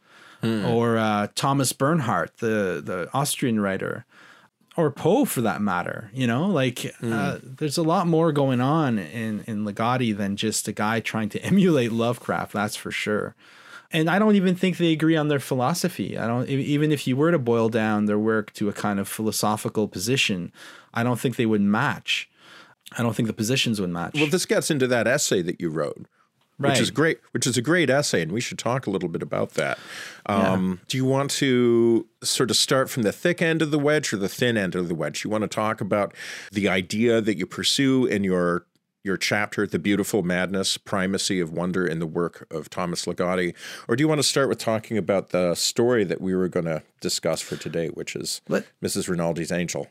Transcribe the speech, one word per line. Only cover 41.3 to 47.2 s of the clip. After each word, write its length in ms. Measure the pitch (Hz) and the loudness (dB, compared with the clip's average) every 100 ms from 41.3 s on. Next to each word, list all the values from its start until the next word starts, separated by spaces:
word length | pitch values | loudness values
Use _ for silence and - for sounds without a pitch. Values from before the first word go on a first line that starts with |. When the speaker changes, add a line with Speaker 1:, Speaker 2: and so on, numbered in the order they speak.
| 95 | -2
Speaker 1:
of 100 | 82 | -2
Wonder 340 | 82 90 90 | -2 -2 0
in 140 | 87 80 | 0 -2
the 80 | 82 | -4
Work 400 | 82 82 - - | -2 -4 -6 -12
of 180 | 82 73 | -10 -8
Thomas 340 | - 90 85 | -6 -4 -4
Ligotti? 480 | - 85 90 92 87 - - - - | -6 -2 0 0 -2 -4 -14 -10 -2
Or 80 | 120 | 2
do 60 | |
you 20 | 156 | 2
want 140 | 151 | 2
to 20 | |
start 260 | 127 147 131 | 2 2 2
with 100 | 110 | 0
talking 380 | - 110 - 110 | 0 -2 -2 -2
about 340 | 92 95 87 | 2 0 0
the 260 | 90 90 82 | 0 2 0
story 480 | - - 120 123 | -2 2 2 4
that 160 | 92 82 | 2 -2
we 160 | 92 92 | -2 0
were 100 | 92 | 0
gonna 380 | 87 82 78 - _ | 0 -2 -4 -8 _
discuss 400 | 90 - | -6 -4